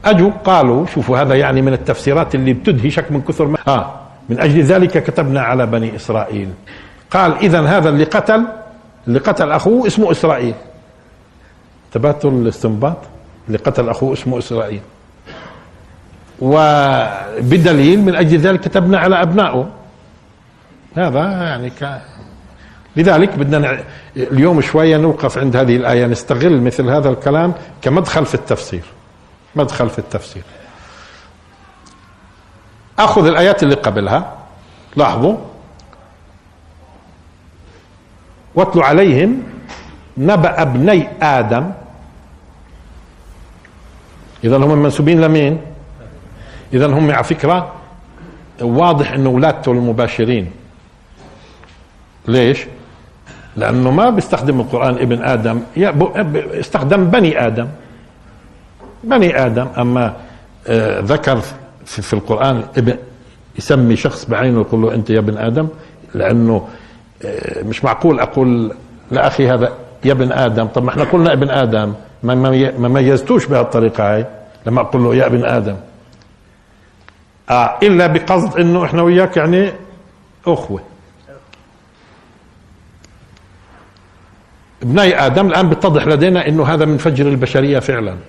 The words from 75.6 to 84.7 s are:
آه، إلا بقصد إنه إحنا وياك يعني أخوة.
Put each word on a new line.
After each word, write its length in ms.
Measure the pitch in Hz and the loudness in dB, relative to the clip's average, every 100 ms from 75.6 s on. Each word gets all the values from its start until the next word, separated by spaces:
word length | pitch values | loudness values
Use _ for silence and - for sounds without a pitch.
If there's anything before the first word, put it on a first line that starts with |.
| 104 95 - - _ _ _ _ _ _ _ _ _ _ - _ _ _ - | -4 -8 -14 -20 _ _ _ _ _ _ _ _ _ _ -20 _ _ _ 0
آه، 280 | 123 117 - | 2 2 2
إلا 240 | 208 180 175 | 2 4 4
بقصد 520 | 165 - 185 170 165 | 0 0 0 0 0
إنه 260 | 170 180 165 | 2 2 0
إحنا 160 | 170 | 0
وياك 360 | 170 175 185 180 | 2 4 2 0
يعني 340 | 156 180 196 - - - - _ _ _ 170 | 0 0 0 -4 -20 -20 -20 _ _ _ -4
أخوة. 340 | 143 - 98 - - - _ - 139 _ - _ _ _ _ _ - _ _ _ _ _ _ - - - - _ - _ - _ - - _ _ _ _ _ _ _ _ | -2 -4 -12 -12 -20 -20 _ -20 -20 _ -20 _ _ _ _ _ -20 _ _ _ _ _ _ -20 -20 -20 -20 _ -20 _ -20 _ -20 -20 _ _ _ _ _ _ _ _